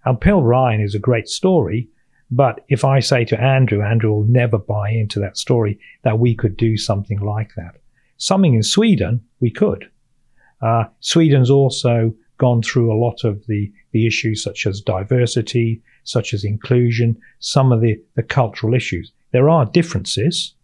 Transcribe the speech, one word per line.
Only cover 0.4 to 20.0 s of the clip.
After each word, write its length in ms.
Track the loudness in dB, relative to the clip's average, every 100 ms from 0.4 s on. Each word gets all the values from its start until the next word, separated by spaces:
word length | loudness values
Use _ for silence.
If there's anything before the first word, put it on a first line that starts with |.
| 4 2 2
iron 100 | 0
is 140 | -2 -2
a 40 |
great 280 | 0 0 -2
story, 580 | -2 2 2 0 -4 -6 _ _ _ _
but 340 | 0 0 0 _
if 160 | 0
I 160 | 2 2
say 240 | 2 0 0
to 140 | 0
Andrew, 400 | 2 2 2 0
Andrew 300 | 0 0 2
will 120 | 0 2
never 320 | 2 2 -2
buy 320 | -2 -4 -2
into 280 | -2 -4 -4
that 180 | -6 -8
story 420 | -2 0 0 -6 -14 _
that 160 | -2 0
we 160 | 0 0
could 220 | -4 0
do 180 | -2 -2
something 420 | -2 -4 -4 -6
like 320 | -4 -6 -8 -12
that. 200 | -16 -20 _ _ _ _
Something 360 | -2 2 4 2
in 80 |
Sweden, 580 | 2 2 2 2 0 -4 _ _
we 120 | -4
could. 380 | 0 -2 -2 -10 _ _ _ _ _ _ _
Uh, 220 | 0 0 -2 _
Sweden's 500 | -2 2 4 4 4
also 640 | 4 2 0 0 2 0 -4 _ _
gone 240 | 0 0
through 300 | 0 0 0
a 80 | 0
lot 240 | -2 -2
of 220 | -4 -4 -6
the, 240 | -4 -4 _ _
the 140 | 0 0
issues 360 | -2 -4 -4
such 220 | -8 -6 -6
as 160 | -4
diversity, 1000 | -4 -4 -2 0 0 -2 -2 -2 -2 -4 _ _
such 300 | -6 -6 -4
as 100 | -6
inclusion, 720 | -4 -6 -2 0 0 0 0 -2 _ _
some 320 | -4 0 2
of 80 | 2
the, 200 | 0 -2 _ -8
the 80 |
cultural 500 | -4 -2 -2 -2 -2
issues. 380 | -2 -2 -8 -10 _ _
There 180 | 2 4
are 160 | 4 2
differences 880 | 0 0 -6